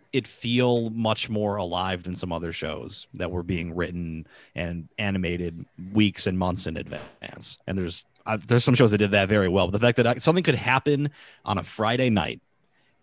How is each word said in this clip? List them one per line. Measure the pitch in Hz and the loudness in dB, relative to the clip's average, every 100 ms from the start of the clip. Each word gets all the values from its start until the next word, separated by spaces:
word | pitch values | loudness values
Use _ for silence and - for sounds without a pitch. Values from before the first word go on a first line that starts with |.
| _ | _
it | 131 107 | -4 -4
feel | - 117 120 123 120 113 | -6 0 2 4 2 0
much | 113 110 110 - | 0 0 0 -2
more | 107 104 | -2 -2
alive | 101 90 90 95 90 | -2 -2 -2 -2 -4
than | 90 85 | -6 -6
some | 90 | -6
other | 82 85 | -4 -6
shows | 82 76 76 - - - | -6 -8 -8 -10 -14 -12
that | - 87 | -8 -6
were | 90 | -4
being | 87 90 85 85 | -4 -4 -4 -4
written | 85 87 85 80 78 - - - | -4 -4 -8 -8 -12 -20 -14 -8
and | 85 85 78 - | -6 -6 -10 -6
animated | 104 98 87 87 87 85 - - 92 | -2 -2 -2 -2 -4 -8 -14 -16 -2
weeks | 107 104 - 101 | 2 2 2 -2
and | 92 | 0
months | 90 92 82 | 0 -2 -4
in | 78 | -6
advance. | - 76 - - - - - - - | -8 -10 -12 -16 -16 -12 -12 -10 -6
And | 95 | -4
there's, | 87 - - _ - | -4 -6 -14 _ -4
uh, | 110 - | -4 2
there's | 120 | 4
some | - | 6
shows | 123 117 | 6 6
that | 104 | 6
did | 104 | 4
that | 101 95 | 4 4
very | 104 92 | 4 4
well, | 95 90 | 2 2
but | 104 | 2
the | 120 | 2
fact | 127 | 4
that | 117 | 2
I, | 123 | 2
something | - 170 | 2 2
could | 160 127 | 2 0
happen | 131 131 147 143 147 - - - | 2 0 2 0 0 -6 -20 -10
on | - 98 | -4 -4
a | |
Friday | - - 107 123 127 | -4 -2 0 2 2
night | 104 76 - _ _ _ _ _ _ | 2 0 -4 _ _ _ _ _ _